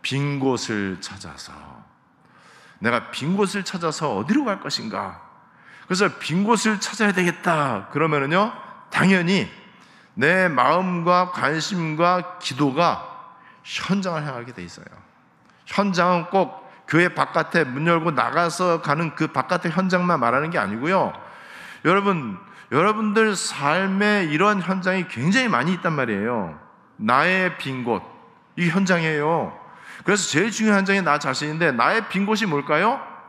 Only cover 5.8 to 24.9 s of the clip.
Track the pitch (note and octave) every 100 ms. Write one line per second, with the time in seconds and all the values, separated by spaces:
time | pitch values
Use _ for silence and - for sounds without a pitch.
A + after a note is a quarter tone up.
5.8 | - F#3 G3+ - - E3 G#3 A3+ A3 G#3
6.8 | - - G#3 F#3 F3 E3+ F3+ D#3+ C#3 G#2
7.8 | G2 D3 D#3+ D3 C#3 F3 A3 - - -
8.8 | - - E3+ F#3 E3+ F#3+ G2+ - - -
9.8 | - - - - C#3 F#3 F#3 C3 B2+ E3+
10.8 | F#3 F3 E3+ F3+ F3+ - C3 D#3 - F#3+
11.8 | D#3+ D3+ E3+ F3+ F3 - - C3+ D3 C3
12.8 | E3+ G#2+ - - - - - - - -
13.8 | - G3 F#3 D#3+ D3 B2+ A#2+ A#2 F2 -
14.8 | - - - _ _ _ _ _ - -
15.8 | G3+ F3 F3 F3 E3 F#3+ F3 - - -
16.8 | - D#3 F3 E3 C#3 E3+ D#3 F3 C#3 C3
17.8 | E3 E3+ E3 C3+ A#2 D3 E3+ D#3 F3+ E3
18.8 | D#3 C#3+ E3 - D#3+ C3+ - F3+ F3 D#3+
19.8 | F#3+ F3+ F3+ E3 A#2 B2+ D#3+ E3+ G2+ A2
20.8 | D3 F#3+ A#2+ - - - - - - -
21.8 | D3+ G3 G3+ F3 B2 G2+ - - - C3+
22.8 | G3 A3 G#3+ G#3 A3 F#3+ - - C#3+ E3+
23.8 | F#3+ F#3+ G#3 G#3 E3+ D3+ G#3 G3+ E3+ F#3+
24.8 | F3+